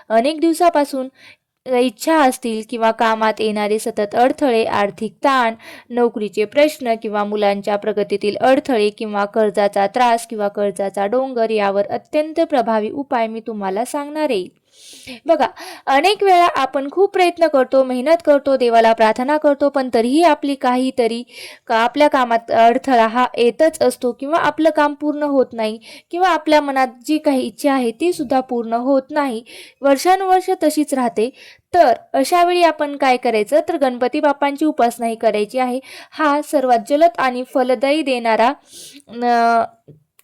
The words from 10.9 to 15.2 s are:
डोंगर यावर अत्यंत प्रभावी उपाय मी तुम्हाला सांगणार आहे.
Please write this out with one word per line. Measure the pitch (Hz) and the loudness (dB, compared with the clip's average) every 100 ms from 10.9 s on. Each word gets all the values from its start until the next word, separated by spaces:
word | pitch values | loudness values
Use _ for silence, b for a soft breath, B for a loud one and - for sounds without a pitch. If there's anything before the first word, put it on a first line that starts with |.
| 190 196 | -4 -2
डोंगर | 247 269 247 226 | -2 -4 -2 -2
यावर | 220 202 196 202 | 0 0 0 -2
अत्यंत | 233 _ 302 311 311 | -6 _ -4 -2 -2
प्रभावी | 320 285 226 220 214 | 0 0 0 -2 -2
उपाय | - 269 247 220 | -8 -6 -4 -4
मी | 226 | -6
तुम्हाला | 226 214 190 196 247 | -10 -8 -6 -4 -6
सांगणार | 294 285 302 302 | -8 -8 -6 -4
आहे. | 208 180 _ _ B B B B 247 | -4 -6 _ _ B B B B -12